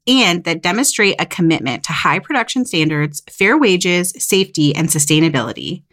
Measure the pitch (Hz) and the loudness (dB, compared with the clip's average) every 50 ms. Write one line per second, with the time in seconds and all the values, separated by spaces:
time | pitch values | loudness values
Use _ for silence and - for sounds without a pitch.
0 | _ 240 254 269 233 180 170 180 170 175 165 165 - 180 180 226 277 - - - | _ 2 2 4 4 2 0 -2 -2 -4 -6 -4 -2 -2 -2 0 0 -2 0 0
1 | 208 196 - - 160 - - - 175 160 160 - 107 135 120 - - - 160 - | 0 0 0 0 -4 -6 -2 0 2 2 2 0 -2 -4 -6 -6 -6 -8 -6 -2
2 | - 160 143 185 147 - 302 277 269 - - 262 247 - - 165 156 156 156 147 | 0 0 0 0 -2 -2 -2 -2 -2 -2 -2 -4 -4 -2 0 0 0 0 0 0
3 | 147 147 147 - - - - - 196 202 262 311 285 208 185 180 180 180 175 175 | -2 -2 -4 -10 -14 -16 -4 0 2 2 4 4 4 4 2 2 2 0 0 0
4 | 180 180 - - - - 202 190 190 190 - - 151 147 147 151 160 165 - 156 | 0 -2 -4 -6 -4 0 2 2 2 0 0 0 0 2 2 0 -2 -2 0 -2
5 | - - 160 156 160 165 143 131 - 117 - - 64 73 180 180 - _ | 0 2 2 4 4 2 2 0 -2 -4 -6 -10 -10 -10 -10 -10 -12 _